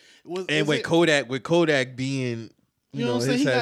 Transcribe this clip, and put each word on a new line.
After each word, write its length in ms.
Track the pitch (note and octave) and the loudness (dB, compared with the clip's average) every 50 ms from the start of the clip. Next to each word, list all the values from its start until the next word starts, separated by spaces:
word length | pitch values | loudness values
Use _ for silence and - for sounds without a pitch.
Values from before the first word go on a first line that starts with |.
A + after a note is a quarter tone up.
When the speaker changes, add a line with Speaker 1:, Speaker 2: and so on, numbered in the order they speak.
| _ _ _ _ _ | _ _ _ _ _
Speaker 1:
was, 200 | - E3+ F#3 F#3 | -10 -8 -6 -4
Speaker 2:
And 40 | F3 | -2
Speaker 1:
is 160 | D3 D#3 D3+ | 0 0 0
Speaker 2:
with 120 | D3 D3 C3 | 0 0 -2
Speaker 1:
it 40 | - | 0
Speaker 2:
Kodak, 460 | - E3 E3 E3+ D#3+ D3+ C#3+ C3 A#2 | 2 2 4 4 4 4 2 0 -2
with 140 | C3 C3 - | -4 -6 -2
Kodak 520 | - E3+ F3 E3+ D#3 D3+ C3+ B2+ B2+ B2+ | 0 2 4 4 4 2 2 0 -2 -6
being, 420 | A#2+ C3 C3+ C#3 C3+ B2+ B2 A#2 A2+ A2+ - _ _ _ _ _ _ _ _ - | -6 -6 -4 -4 -4 -4 -4 -6 -8 -10 -14 _ _ _ _ _ _ _ _ -8
you 60 | C#3 | -4
Speaker 1:
You 60 | A#3 | -2
know 0 | |
Speaker 2:
know, 80 | A#3+ B3 | -2 0
Speaker 1:
what 60 | B3 A#3 | 0 0
I'm 40 | |
saying? 40 | C4+ | 0
Speaker 2:
his 80 | B3+ B3 | 0 0
Speaker 1:
He 60 | C#4+ | 2
got, 100 | C#4 B3+ B3 | 2 2 0